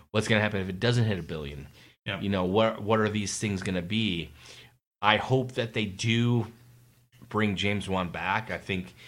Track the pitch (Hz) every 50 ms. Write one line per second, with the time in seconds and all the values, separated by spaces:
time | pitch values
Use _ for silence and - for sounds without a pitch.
0 | - _ - 110 107 - 113 107 107 104 107 98 95 92 95 92 113 123 120 123
1 | 117 110 101 90 82 80 85 78 76 71 73 71 69 - - - - - - _
2 | - - 98 95 98 98 101 95 92 90 92 107 110 110 110 - 107 104 113 110
3 | 107 107 104 107 101 98 - - - 107 101 92 92 101 92 90 85 85 104 113
4 | 113 104 87 82 78 76 - - - - - - - - _ _ _ _ _ -
5 | - 104 107 104 - - 127 131 127 117 - - 117 113 - 113 107 101 92 98
6 | - 113 113 117 120 120 120 120 110 - - - - - - - - _ _ _
7 | _ _ _ - - - - 107 107 104 98 87 98 101 104 101 92 92 95 92
8 | 90 85 82 80 85 92 98 110 113 - 92 85 - - 98 92 90 - - -
9 | -